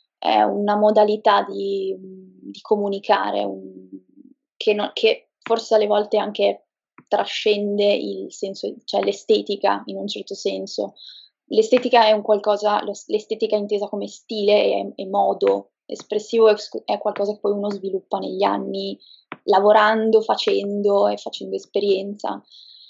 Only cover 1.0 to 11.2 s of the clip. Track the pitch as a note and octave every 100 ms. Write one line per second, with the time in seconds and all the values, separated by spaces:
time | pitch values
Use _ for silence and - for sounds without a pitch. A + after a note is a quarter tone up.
1 | G#3 G#3+ A3 G3+ G3 G3 G3 G3 F#3+ F#3+
2 | F#3+ F#3+ F#3 F#3 G3 G3+ - G#3 G3+ G3
3 | G#3+ G3 G3+ G3+ G3+ F#3+ F#3+ F#3+ F#3 -
4 | _ _ - _ _ - G#3+ G#3 G3+ -
5 | A3 - _ _ - A3+ - A3 G#3 G#3
6 | G#3 G#3+ G3 G3+ G3+ G3 _ _ _ -
7 | - - - - G#3+ G#3 G#3 G#3 G3+ -
8 | G3+ F#3+ F#3+ - G3 G3 G3+ - - G3+
9 | G3 G3 - G#3 G#3 G3 G3 G3+ G#3 F#3+
10 | G3+ G#3 - G3 G3 F#3+ G3 - G3+ -
11 | - -